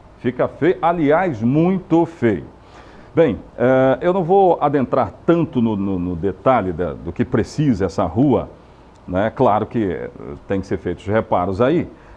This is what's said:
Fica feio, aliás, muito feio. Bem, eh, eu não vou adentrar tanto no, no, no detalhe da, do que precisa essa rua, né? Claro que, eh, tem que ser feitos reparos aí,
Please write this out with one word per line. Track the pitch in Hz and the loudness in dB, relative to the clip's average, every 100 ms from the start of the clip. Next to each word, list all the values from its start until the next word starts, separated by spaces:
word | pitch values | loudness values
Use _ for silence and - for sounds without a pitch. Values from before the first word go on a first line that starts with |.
| - - | -20 -6
Fica | 123 123 127 | -6 -2 -4
feio, | - 151 190 | 0 0 2
aliás, | 165 175 139 156 185 113 | 0 0 2 2 0 -2
muito | 117 147 170 190 - 160 | 0 2 2 0 0 2
feio. | 165 - 120 90 65 - - - - - - | 2 0 0 0 -6 -20 -20 -20 -20 -20 -6
Bem, | - 160 90 - - | 2 2 2 -8 -2
eh, | 123 131 131 131 | 2 4 2 2
eu | 175 | 0
não | 190 | 0
vou | 160 196 190 165 | 2 4 4 4
adentrar | 147 143 123 135 104 - - | 2 0 0 0 -2 -4 0
tanto | 170 160 127 | 2 2 0
no, | 113 | 0
no, | 104 98 95 | 0 -2 -2
no | 90 | -4
detalhe | 90 95 - 131 123 95 | -2 -4 -2 0 2 0
da, | 82 85 | -4 -6
do | 65 78 | -6 -10
que | 85 | -6
precisa | 117 113 98 - 151 98 92 | -4 -2 -4 -2 0 0 -2
essa | - | -2
rua, | 92 90 143 107 73 - - - - - - | -4 0 2 2 -2 -14 -20 -20 -20 -20 -6
né? | 90 110 | -2 -2
Claro | - 127 104 107 | 0 2 2 0
que, | 120 | -2
eh, | 101 71 60 - 58 90 - | -2 -4 -8 -12 -14 -14 -6
tem | 98 | -6
que | 92 | -4
ser | 98 | -6
feitos | 90 87 98 | -4 -6 -2
reparos | 107 - 101 90 95 | -2 0 -2 -2 0
aí, | 123 170 87 - - | 2 0 -2 -10 -20